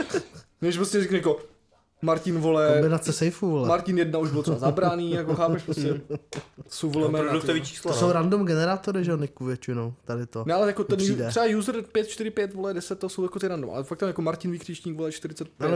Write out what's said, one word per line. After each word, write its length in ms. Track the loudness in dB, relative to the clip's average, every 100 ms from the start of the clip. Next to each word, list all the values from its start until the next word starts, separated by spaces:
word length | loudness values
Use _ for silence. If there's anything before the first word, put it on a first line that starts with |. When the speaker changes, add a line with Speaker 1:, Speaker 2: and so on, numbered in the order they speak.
| -4
Speaker 1:
<laughs> 520 | -4 -6 -16 -20 _
Než 140 | -2 0
prostě 260 | 0 0
řekne 160 | 2 2
jako 220 | 2 0 -4 _ _ _ _ _
Martin, 360 | 0 0 0 0
vole, 300 | 4 4 6
Speaker 2:
Kombinace 400 | 6 4 2 0
sejfů, 360 | 0 0 0 0
vole. 180 | 2 2
Speaker 1:
Martin 300 | 2 2 2
jedna 220 | 2 0
už 120 | 0
byl 100 | 0
třeba 140 | 0 2
zabraný, 540 | 2 2 2 2 -2
jako 240 | -2 0 2
chápeš 280 | 2 0
prostě. 380 | -2 -2 -2 -2 -4 -10 -8 -12 -14 -20 -16
Jsou, 200 | -6 -2
vole, 160 | 0 2
Speaker 3:
No, 60 |
Speaker 1:
jména, 120 | 2
Speaker 3:
produktový 360 | 0 0 0 -2
Speaker 1:
ty 40 |
vole. 60 | -2
Speaker 3:
číslo, 220 | -6 -2
Speaker 2:
To 40 | 2
Speaker 3:
no. 40 |
Speaker 2:
jsou 120 | 4
random 340 | 4 4 2 2
generátory, 580 | 2 2 0 -2 0
že 80 | 0
jo, 60 | 0
nicků 280 | -2 -4 -6
většinou, 480 | -4 -4 -4 -4 -8 -6
tady 200 | -6 -6
to. 180 | -6 -2
Speaker 1:
No, 80 | 2
ale 120 | 2
jako 160 | 2
ten 140 | 2 2
Speaker 2:
Přijde. 300 | 2 0 0
Speaker 1:
u-, 20 |
třeba 160 | 2 2 2
user 240 | 0 -4
pět 260 | -2 -2 -2
čtyři 220 | -4 -4
pět, 220 | -2 -2
vole, 200 | -2 -4
deset, 260 | -4 -6 -6
to 100 | -4
jsou 140 | -2
jako 160 | -4 -2
ty 80 | -4
random, 220 | -4 -4
ale 140 | -6
fakt 160 | -6 -4
tam 80 | -2
jako 140 | 0
Martin 300 | -2 -2 -4
vykřičník, 460 | -6 -8 -10 -8 -6
vole, 140 | -6
čtyřicet 320 | -6 -10 -10 -12
pět, 60 | -4
Speaker 2:
Ale 80 |
mně 60 | 0